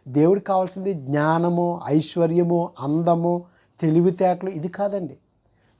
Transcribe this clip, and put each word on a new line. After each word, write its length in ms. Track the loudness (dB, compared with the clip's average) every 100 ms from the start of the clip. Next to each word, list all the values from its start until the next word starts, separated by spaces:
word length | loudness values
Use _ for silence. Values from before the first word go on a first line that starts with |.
| -4
దేవుడికి 380 | 2 4 4 0
కావాల్సింది 480 | -2 -2 -4 -6
జ్ఞానము, 840 | -6 -2 0 2 2 2 0 -2 -4 0
ఐశ్వర్యము, 840 | 0 0 0 2 2 2 0 -2 -6
అందము, 640 | -4 0 2 2 0 -2 -6 _ _ -4
తెలివితేటలు, 680 | 2 4 2 2 0 0 -6
ఇది 180 | -8 -8
కాదండి. 500 | -4 -4 -4 -8 -14 _ _ _ _ _